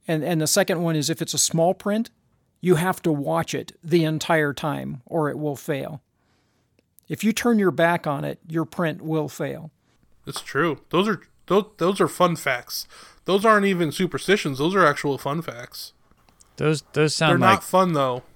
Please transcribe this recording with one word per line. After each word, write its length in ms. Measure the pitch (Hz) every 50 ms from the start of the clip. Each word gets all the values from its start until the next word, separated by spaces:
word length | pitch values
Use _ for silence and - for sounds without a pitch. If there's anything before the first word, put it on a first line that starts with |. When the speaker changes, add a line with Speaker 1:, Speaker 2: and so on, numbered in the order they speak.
| _ -
Speaker 1:
And, 160 | 165 156 143
and 160 | 151 175 160
the 60 | 156
second 360 | 147 - 202 185 - 190 160
one 140 | 175 165 160
is 120 | 156 143 131
if 140 | 160 -
it's 120 | 160 - -
a 40 | 143
small 340 | - - - 165 165 175 190
print, 360 | - - 202 202 220 240 - _ _ _ _ _ _ _ _ _ _
you 140 | - 175 180
have 260 | 147 170 185 185 -
to 100 | - 175
watch 420 | 156 143 143 160 160 165 156 - -
it 180 | 139 - - - _
the 220 | - 165 151 170 160
entire 480 | 156 156 151 - - 175 160 151 143
time 500 | 143 - - 156 143 139 131 135 147 135 _
or 240 | - - 170 156 143
it 80 | - 143
will 180 | 151 151 143
fail. 460 | 120 - - 151 135 139 - 156 - _ _ _ _ _ _ _ _ _ _ _ _ _ _ _ _ _ _ _ _ _ _
If 160 | 160 - -
you 80 | 214
turn 260 | 220 - - 240 233 214
your 120 | 202 185
back 360 | 139 170 165 170 175 170 -
on 180 | 165 143 139 151
it, 140 | 147 143 - _ -
your 160 | 160 165 156
print 380 | - - - 180 156 151 170
will 260 | - 156 160 160 151 147
fail. 420 | - - 160 135 139 - 160 156 _ _ _ _ _ _ _ _ _ _ _
Speaker 2:
That's 140 | - 135 -
true. 400 | - - - 135 160 170 143 - _ _
Those 180 | - 165 196 220
are, 140 | 202 - - _ _ _ _
those, 180 | - 175 202 208 - _ _
those 220 | 165 175 202 196
are 80 | 190 151
fun 280 | - - 180 175 170
facts. 500 | 147 - 143 131 120 120 - - - - - - - - - - _ _
Those 200 | - 180 202 196
aren't 220 | 226 220 208 196
even 260 | 196 190 170 175 151
superstitions. 680 | 135 - 185 175 - - - - 190 208 - 160 135 123
Those 160 | 143 170 190
are 100 | 196 180
actual 320 | 151 143 - - 147 139 123
fun 240 | - 139 143 165
facts. 500 | 160 - 127 123 123 - - - - - _ _ _ _ _ _ _ _ _ _ - _ _
Speaker 3:
Those, 260 | - - 151 160 143 - _
those 220 | - 151 156 156 -
sound 260 | - 165 156 143 131
Speaker 2:
They're 80 | 123 190
Speaker 3:
like 80 | 196
Speaker 2:
not 80 | 190 -
fun, 300 | - - 185 190 180 165
though. 280 | 143 139 131 123 127 - - _